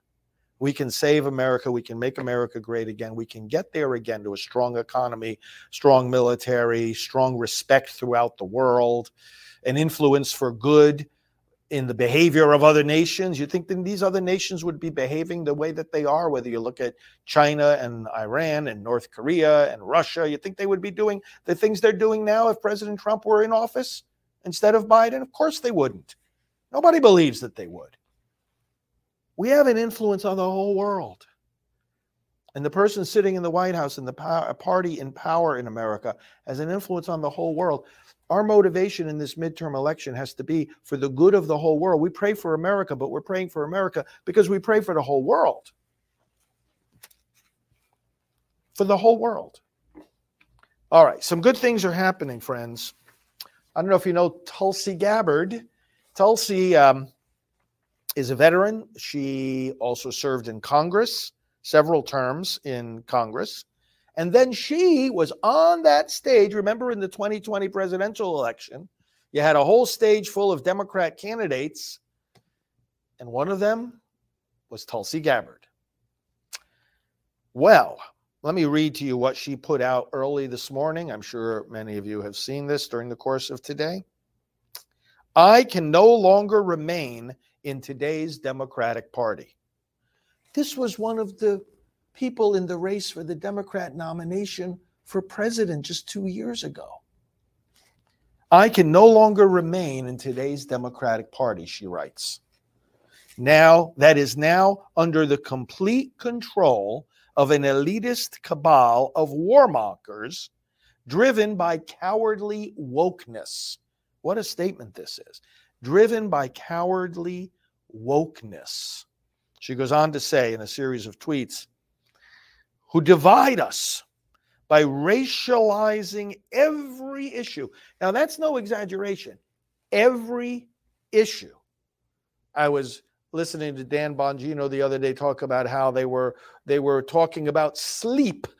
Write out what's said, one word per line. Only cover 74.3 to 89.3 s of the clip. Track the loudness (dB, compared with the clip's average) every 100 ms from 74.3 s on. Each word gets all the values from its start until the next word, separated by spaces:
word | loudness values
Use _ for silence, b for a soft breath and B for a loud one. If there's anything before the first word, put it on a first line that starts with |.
| _ _ _ _
was | -20 -12
Tulsi | -10 -8 -4
Gabbard. | 0 0 0 -14 _ _ _ _ _ _ _ _ _ -20 _ _ _ _ _ _ _ _ _ 2
Well, | 6 6 6 -4 -20 _ _ _
let | -6 0
me | 0
read | 2 0 -2
to | -4
you | -2
what | -2 -2
she | -8 -10
put | -4 -2
out | 0 -2 -4
early | -6 -4 -4 -6
this | -10 -10
morning. | -6 -6 -6 -8
I'm | -12
sure | -12 -8 -6 -6 -8
many | -14 -12 -10
of | -8
you | -10
have | -10 -12
seen | -10 -8 -6
this | -6 -6
during | -10 -10
the | -10
course | -6 -6 -6
of | -14
today. | -12 -10 -8 -10 -14 _ _ _ _ _ _ -20 _ _ _ _ _ 6
"I | 8 8 4
can | 0 0
no | 6 6 6
longer | 6 4 4 0
remain | 0 -2 -4 -6 -8 -12 -16 -20 _ _ -10
in | -10
today's | -10 -8 -6 -6 -8 -10
Democratic | -10 -8 -10 -6 -4 -4 -8
Party." | -6 -4